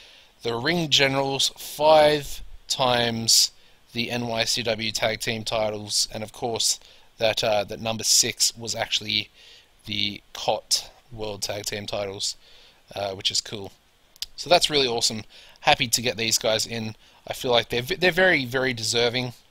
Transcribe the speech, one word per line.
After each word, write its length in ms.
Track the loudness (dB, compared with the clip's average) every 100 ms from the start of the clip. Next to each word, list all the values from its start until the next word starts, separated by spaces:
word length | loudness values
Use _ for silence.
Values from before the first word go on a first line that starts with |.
| -20 -20 -20 _
The 120 | -6 -2
Ring 340 | 0 0 2
Generals, 600 | 4 4 4 0 0 -2 -4
five 840 | -12 2 6 8 8 4 -2 -10 -12 -16 -8
times 840 | 0 2 4 2 0 2 4 4 -2 -20 -20 _
the 180 | -6 -4
N 160 | -4 -2
Y 160 | 0
C 180 | 0 0
W 300 | 0 -2 -2
Tag 280 | -2 -2 -2
Team 240 | -4 -4
titles, 640 | -2 0 0 -2 -4 -2 -2
and 100 | -4
of 80 | -10
course 480 | -8 -6 -2 0 -2 -8 -20 -20 -2
that, 260 | 0 2
uh, 200 | 0 0
that 180 | -2 -4
number 220 | -6 -2
six 520 | 2 4 2 0 -2 -2
was 200 | -8 -6
actually 540 | -4 -4 -2 -2 -4 -12 -20 -20 _ _ -8
the 360 | -4 -4 -4 -12
cot 580 | -6 -2 -4 -2 -4 -4 -16 _
World 300 | -10 -8 -6
Tag 240 | -6 -6 -6
Team 220 | -8 -6
titles, 480 | -6 -6 -6 -8 -8 -16 -20 -20 _ _ -8
uh, 160 | -6
which 200 | -4 -2
is 100 | -2
cool. 300 | -4 -8 -10 -16 _ _ _ _ -14 -10
So 140 | 2
that's 200 | 4 4
really 180 | 2 0
awesome. 360 | 0 -2 -2 -10 -20 -20 -2
Happy 260 | 2 2 2
to 140 | 0
get 160 | 0 -2
these 200 | 0 0
guys 300 | 2 0 -2
in. 280 | -6 -8 -10 -18 _ -12
I 60 |
feel 180 | -6 2
like 180 | 2 2
they're 120 | -2
v-, 140 | -2 0
they're 160 | 2
very, 340 | 4 4 4 0
very 280 | -2 -2
deserving. 600 | -2 -2 2 2 0 -4 -8 _